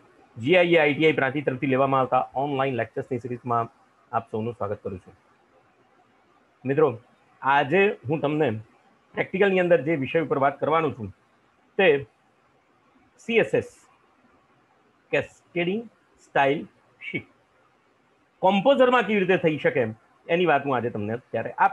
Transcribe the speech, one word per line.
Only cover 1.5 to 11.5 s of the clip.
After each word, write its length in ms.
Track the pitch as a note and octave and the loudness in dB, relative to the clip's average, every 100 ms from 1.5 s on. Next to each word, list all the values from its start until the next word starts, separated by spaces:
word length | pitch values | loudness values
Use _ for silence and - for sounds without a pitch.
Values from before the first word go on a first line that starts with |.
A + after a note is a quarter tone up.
| B2+ C#3 | -4 -2
લેવામાં 300 | B2+ C3+ C3+ | 0 2 0
આવતા 220 | B2+ B2+ - B2+ | 0 0 -2 -6
online 360 | D3 C3+ C3+ A#2+ | -4 -2 -2 -4
લેક્ચર્સની 400 | A2+ C#3 - B2 | -6 -8 -8 -8
સિરીઝમાં 520 | A#2+ A#2+ B2 A#2 A2+ _ _ _ _ | -8 -10 -4 -4 -4 _ _ _ _
આપ 140 | A2+ - | -8 -6
સૌનું 240 | A2 A#2 A2+ | -8 -8 -6
સ્વાગત 240 | G#2 G#2 | -8 -8
કરું 180 | G2 F#2 | -10 -14
છું. 160 | - F#2+ _ _ _ _ _ _ _ _ _ _ _ _ _ _ | -18 -20 _ _ _ _ _ _ _ _ _ _ _ _ _ _
મિત્રો, 240 | C3 C#3 D3+ A2+ _ _ _ - | -2 2 2 0 _ _ _ -6
આજે 400 | C3 C#3+ C3+ F#3 G3+ G#3 A2+ | 0 2 2 2 2 0 -6
હું 120 | D#3 | -4
તમને 260 | C#3+ D3+ C#3 A2 - _ _ _ _ - | -2 0 -2 -4 -10 _ _ _ _ -8
પ્રેક્ટિકલની 480 | - F#3 G3+ F#3 | -4 0 2 2
અંદર 160 | F3+ E3 C#3+ | 4 2 2
જે 60 | D#3 | -2
વિષય 220 | C3 E3 C#3+ | -2 -2 -2
ઉપર 140 | C#3+ | 0
વાત 160 | C#3 - | 0 0
કરવાનો 300 | C3+ E3 D3+ A2+ | 0 0 0 -4
છું, 120 | G2+ - _ _ _ | -12 -14 _ _ _